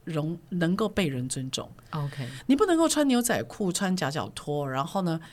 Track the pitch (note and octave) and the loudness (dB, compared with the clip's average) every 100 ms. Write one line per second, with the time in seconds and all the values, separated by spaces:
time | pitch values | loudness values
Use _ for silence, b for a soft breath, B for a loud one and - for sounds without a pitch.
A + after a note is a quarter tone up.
0 | - D#3 D3+ E3+ - F3+ E3 F#3+ G#3+ G#3+ | -6 -2 -2 -4 -4 0 2 2 0 0
1 | F3 C3 B2+ C#3 C3 - - - - D3+ | 0 0 -4 -4 -6 -6 -8 -14 -10 -6
2 | C#3+ C#3+ B2 C3 B C#4 G4+ E4 D#4+ D4+ | -6 -6 -10 -4 B 4 6 6 4 4
3 | C#4+ A#3+ A#3+ D#3 - - F#3+ E3+ G3 F3+ | 4 4 4 0 -2 -2 -2 0 0 0
4 | C#3+ D3 G2 - - D3 C#3+ C3 E3+ G3 | 0 -2 -4 -6 -4 -2 -2 -2 -2 0
5 | F3+ D#3+ B | 0 -2 B